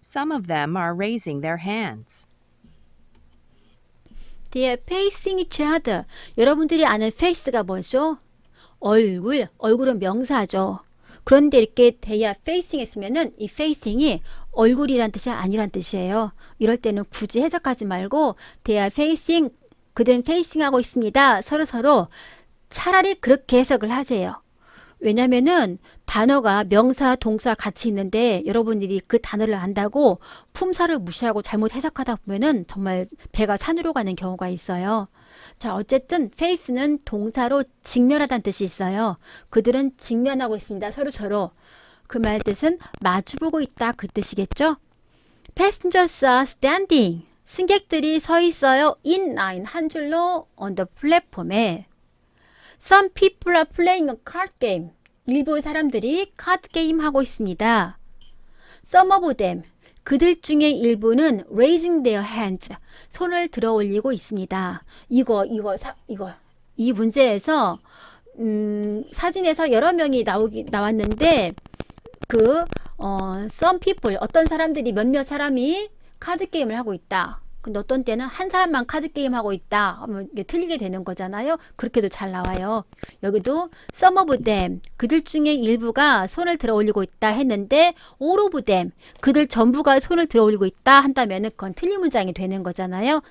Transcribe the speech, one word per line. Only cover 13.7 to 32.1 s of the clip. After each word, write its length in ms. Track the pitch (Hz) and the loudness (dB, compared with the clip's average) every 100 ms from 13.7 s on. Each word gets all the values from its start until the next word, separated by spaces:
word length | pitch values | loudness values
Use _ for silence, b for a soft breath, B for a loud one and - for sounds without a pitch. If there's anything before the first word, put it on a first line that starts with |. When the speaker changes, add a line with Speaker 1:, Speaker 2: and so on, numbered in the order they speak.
| 294 220 214 302 180 b b b | -2 -4 0 0 0 b b b
Speaker 2:
얼굴이란 600 | - 226 254 294 254 226 | 2 4 4 2 0 0
뜻이 180 | 202 - | -2 -6
아니란 400 | 233 185 214 208 | -6 -4 -4 -4
뜻이에요. 640 | 196 175 196 180 208 214 - b b | -6 -6 -6 -2 -2 -4 -8 b b
이럴 180 | 226 240 | 0 0
때는 280 | 233 202 202 | -2 -4 -6
굳이 300 | - 208 226 | -8 -4 -2
해석하지 420 | 302 339 285 247 | 0 -2 -4 -4
말고 500 | 202 185 196 277 294 196 B B | -4 -6 -4 0 0 -2 B B
they 160 | - 208 | -2 0
are 80 | 202 | 0
facing, 640 | 240 302 320 - 330 285 _ _ _ _ | 0 0 0 0 2 2 _ _ _ _
그들은 260 | - 233 247 | 0 4 4
facing 420 | 247 330 330 311 | 4 0 0 -2
하고 160 | 285 262 | 2 0
있습니다. 640 | 240 - 214 262 277 214 | 0 -2 0 6 6 4
서로 220 | - 302 | 0 -4
서로 440 | 311 240 254 269 170 B B B B _ _ | -2 0 4 4 2 B B B B _ _
차라리 440 | - - 381 381 | -6 2 4 4
그렇게 460 | 392 - 269 - 247 | 0 2 2 4 2
해석을 320 | 254 254 214 | 4 0 0
하세요. 500 | 247 277 226 180 - _ _ b b b b | -4 -2 -2 -4 -8 _ _ b b b b
왜냐면은 760 | 226 214 254 247 262 349 220 175 b b | 0 2 4 4 4 4 2 -4 b b
단어가 600 | - 220 226 277 220 196 | -6 2 4 4 4 2
명사, 520 | 202 202 240 262 269 254 | 4 4 4 4 2 2
동사 380 | 226 214 247 | 0 -2 -2
같이 340 | 220 214 - 240 | -2 -4 -4 -4
있는데 540 | 202 196 214 240 190 | -2 -2 0 2 0
여러분들이 560 | - 214 220 220 196 196 - | 0 0 0 -2 -2 -4 0
그 120 | 233 | -2
단어를 360 | - 214 220 | 0 -4 -2
안다고 640 | 202 180 202 208 262 285 190 B B B | -2 -2 -2 -2 4 4 2 B B B
품사를 460 | - 370 359 349 311 | -6 -4 0 0 0
무시하고 420 | 175 - 240 214 | -4 -4 -2 -2
잘못 320 | - 214 214 | -4 -2 -2
해석하다 420 | 247 311 - 262 | -2 -6 -6 -6